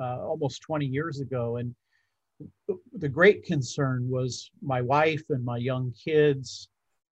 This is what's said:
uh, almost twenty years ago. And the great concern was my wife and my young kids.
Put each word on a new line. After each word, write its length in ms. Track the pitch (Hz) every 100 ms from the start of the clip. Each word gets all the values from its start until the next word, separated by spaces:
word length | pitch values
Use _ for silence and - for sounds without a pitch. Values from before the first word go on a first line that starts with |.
uh, 180 | 127 123
almost 400 | 107 160 139 -
twenty 240 | - 156 139
years 340 | 135 165 143
ago. 380 | 127 127 117 120
And 180 | 120 120 _ _ _ _ _ - 98 _ - - _ 226
the 120 | 143
great 340 | 135 190 -
concern 680 | - 147 123 - 135 127 123
was 400 | 127 127 - - _
my 200 | 143 127
wife 420 | 123 143 160 151 -
and 140 | 135
my 140 | 120 120
young 340 | 123 127 127
kids. 800 | 120 165 151 151 135 127 - - _ _ _ _